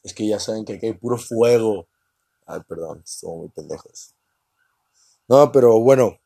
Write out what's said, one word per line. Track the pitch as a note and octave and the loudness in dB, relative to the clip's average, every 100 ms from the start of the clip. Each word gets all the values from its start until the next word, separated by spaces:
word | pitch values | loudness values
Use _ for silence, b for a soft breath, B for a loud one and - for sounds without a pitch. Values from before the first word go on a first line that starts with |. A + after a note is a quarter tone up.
Es | - | -20
que | - G#2+ | -8 -6
ya | G#2 | -4
saben | - A2 | -6 -10
que | G#2+ | -10
aquí | G2 A2+ | -8 -8
hay | |
puro | G#2 A#2 A#2+ | -8 -6 -8
fuego. | - A2+ A#2 A#2+ A2+ G2+ - _ _ _ _ _ _ | -6 0 2 2 2 -4 -10 _ _ _ _ _ _
Ay, | D#2 - | -18 -14
perdón, | E2 D#2+ D#2+ | -14 -14 -16
estuvo | E2+ - F2+ E2 | -18 -16 -14 -14
muy | E2 | -16
pendejo | - D2+ D2+ - | -18 -16 -16 -16
eso. | - - _ _ _ _ _ _ _ _ _ _ _ _ | -20 -20 _ _ _ _ _ _ _ _ _ _ _ _
No, | C3+ C#3+ | 4 6
pero | D3 A#2+ A2+ | 4 4 4
bueno | A#2+ C3+ A2 - | 4 4 2 -4